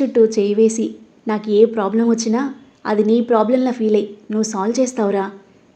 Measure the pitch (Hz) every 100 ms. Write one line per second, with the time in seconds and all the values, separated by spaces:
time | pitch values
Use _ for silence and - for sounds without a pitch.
0 | 269 240 220 220 202 208 226 220 220 -
1 | - _ - 214 214 208 220 220 196 220
2 | 233 226 226 226 277 - - _ - 214
3 | 214 233 233 226 214 254 254 240 220 208
4 | 208 - - 214 220 214 196 240 247 254
5 | 202 202 196 196 - _ _